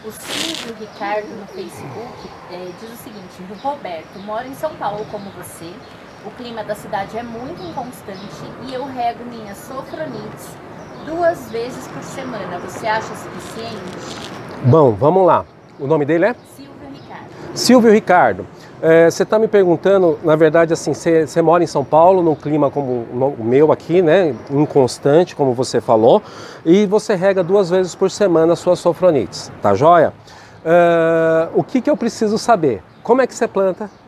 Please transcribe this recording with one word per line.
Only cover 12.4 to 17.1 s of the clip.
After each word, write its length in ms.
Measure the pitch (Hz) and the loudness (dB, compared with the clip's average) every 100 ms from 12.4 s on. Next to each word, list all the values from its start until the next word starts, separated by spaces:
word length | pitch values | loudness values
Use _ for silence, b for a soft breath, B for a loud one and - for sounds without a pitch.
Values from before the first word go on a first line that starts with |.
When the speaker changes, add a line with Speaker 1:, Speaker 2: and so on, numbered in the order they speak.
| 180 175 | -10 -10
Speaker 1:
Você 300 | 180 - 214 | -10 -6 -2
acha 260 | 220 208 | -2 -4
suficiente?" 1500 | 214 - 185 - 220 226 220 185 - - - - - - - | -12 -14 -14 -14 -12 -12 -12 -12 -14 -14 -14 -14 -14 -14 -2
Speaker 2:
Bom, 280 | 127 160 139 | 4 6 4
vamos 320 | 101 135 190 | 4 2 4
lá. 200 | 180 123 - - - - | 4 2 -2 -18 -20 -12
O 120 | 139 | -2
nome 160 | 156 | -2
dele 220 | 143 165 196 | 0 0 0
é? 100 | 247 - | -2 -14
Speaker 1:
Silvio 180 | - - - 277 | -20 -20 -20 -18
Ricardo. 340 | - - | -18 -18